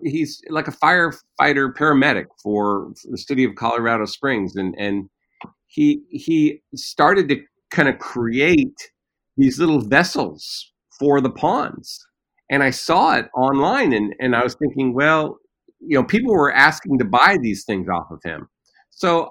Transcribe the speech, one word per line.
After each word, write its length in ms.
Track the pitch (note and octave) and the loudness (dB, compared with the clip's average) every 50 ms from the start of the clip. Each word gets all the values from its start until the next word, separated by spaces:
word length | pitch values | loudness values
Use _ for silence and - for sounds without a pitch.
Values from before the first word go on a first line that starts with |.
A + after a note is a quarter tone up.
| - | -8
he's 380 | C#3+ C#3+ E3 D3+ D3+ - - - - | -6 -4 -4 -4 -6 -8 -14 -14 -8
like 180 | D#3 D#3 D3+ | -8 -6 -6
a 40 | C#3+ | -6
firefighter 1000 | - - D#3 D#3+ F3+ F3+ E3+ D#3 - - _ _ _ - D3 D3 C#3 C#3 C#3 B2+ | -4 0 2 2 4 2 2 0 -4 -8 _ _ _ 0 0 2 2 0 -2 -2
paramedic 540 | - - D3 D#3 C#3+ C3+ C#3 D3 A#2 F#2 D#2 - _ _ | -2 0 0 2 4 4 4 2 2 -2 -4 -8 _ _
for 500 | - G#2 G#2 G#2 G#2 G#2 G2+ G2 - - - - - | -6 -4 -2 0 0 0 -2 -4 -6 -10 -16 -18 -14
the 140 | - B2 | -14 -12
city 260 | - - - C#3+ B2+ C3 | -12 -8 -4 0 0 0
of 100 | A2 G#2 | 0 -2
Colorado 520 | - A2+ A#2 A#2+ A#2+ A2+ A#2 A#2 A2 G#2+ | -4 -4 -2 -2 -2 0 0 0 -2 -2
Springs. 500 | - - - C#3 C#3 B2+ G#2+ F#2+ F2+ - | -6 -6 -6 -4 -2 -2 -2 -4 -4 -4
And, 180 | G2 F#2 F#2 - - | -6 -6 -6 -6 -6
and 280 | G2+ G2+ G2+ G2+ F#2+ - _ _ _ _ _ _ - - _ _ _ | -4 -4 -4 -6 -8 -10 _ _ _ _ _ _ -20 -20 _ _ _
he, 340 | _ _ D3 D3 D3 D3 D3 - _ | _ _ 2 2 2 2 0 -4 _
he 520 | - D3 - E3 E3 D#3 D3+ C#3 D3 - _ _ D3 | -14 -8 -4 -2 2 2 2 2 0 -4 _ _ -16
started 540 | - - - - - D3 E3 G3 G3 E3 C#3+ | -14 -14 -10 0 2 4 4 4 2 2 0
to 120 | C#3 C3+ - _ _ _ _ _ | -2 -4 -4 _ _ _ _ _
kinda 260 | - E3+ D3 C3+ B2+ | 0 0 2 2 0
create 960 | - - - - B2 A#2 A2+ A#2 C3+ C#3+ F3 F3 D3 C3 - - - - - _ _ _ _ _ _ _ _ _ | -2 -8 -10 -6 -4 -4 -2 0 0 2 4 4 2 2 0 -6 -14 -20 -20 _ _ _ _ _ _ _ _ _
these 240 | C3+ C#3 B2+ B2+ C#3 | 2 2 2 2 2
little 220 | F3 E3 D3+ C3 | 0 2 2 0
vessels 920 | A2 G2+ C3 D#3 F3+ - - C#3+ B2 E2+ D2+ - - - - - - - _ _ _ _ _ | 0 2 2 2 2 2 0 -4 -4 -4 -8 -14 -16 -14 -14 -14 -16 -18 _ _ _ _ _
for 240 | - C#3 D3 C#3+ C#3 | -2 0 2 2 2
the 80 | B2+ B2+ | 0 -2
ponds. 760 | - - D3+ E3 A3 - - - - - - - - - - _ _ _ _ _ _ _ _ - | -4 -2 -2 -2 0 -2 -4 -6 -10 -14 -18 -18 -20 -20 -20 _ _ _ _ _ _ _ _ -2
And 140 | C3+ C#3 C#3 | 0 2 2
I 80 | C3 | 0
saw 460 | A#2+ - - - D#3+ F#3 D#3 D#3+ G#2+ | 0 -2 -2 0 2 2 2 2 2
it 100 | A#2+ A2+ - - | 0 -2 -4 -2
online, 580 | B2+ C3 C3+ C#3 C#3 C#3+ F3+ B3+ C#4 A#3 D#3 A#2 | 0 0 2 2 0 0 0 0 0 0 0 0
and, 220 | G#2 G#2+ G2 - - | 0 -2 -4 -6 -4
and 160 | B2+ B2+ A#2+ | -2 0 0
I 80 | A#2 B2 | 0 0
was 120 | A#2+ - | -2 -2
thinking, 400 | - D#3 C3 - C3+ C3+ B2+ A#2+ | -4 -4 -4 -2 -2 -2 -2 0
well, 420 | C3+ C#3+ D#3 D#3+ D#3 D3+ D3 - - _ _ _ _ _ _ _ _ | 2 2 2 2 2 0 -2 -8 -12 _ _ _ _ _ _ _ _
you 200 | - - C#3+ C3 | -4 0 2 2
know, 40 | - | 2
people 300 | - - A#3 C4 B3 G#3 | 2 0 0 2 2 2
were 180 | E3+ C#3+ C#3 | 2 2 2
asking 460 | - C3+ C#3 D3+ B3 - - - C#3 | 4 4 4 4 4 0 -4 -2 0
to 80 | A#2+ A2+ | 0 0
buy 320 | F#2+ A#2+ B2 D3 F#3+ G3+ D#3 | 2 4 4 4 4 4 2
these 260 | B2 A2 F#2+ - - | 0 -2 -4 -4 -6
things 220 | - G#2 F#2+ F2 | -6 -6 -4 -4
off 220 | G2 F2+ E2 - - | -4 -4 -4 -6 -8
of 100 | E2 D#2 - | -16 -12 -10
him. 240 | E2+ D#2+ D2+ - - _ _ _ _ _ _ _ _ | -10 -10 -10 -14 -18 _ _ _ _ _ _ _ _
So 400 | _ - G3 F3 E3+ E3 - - | _ -2 0 2 2 0 0 -4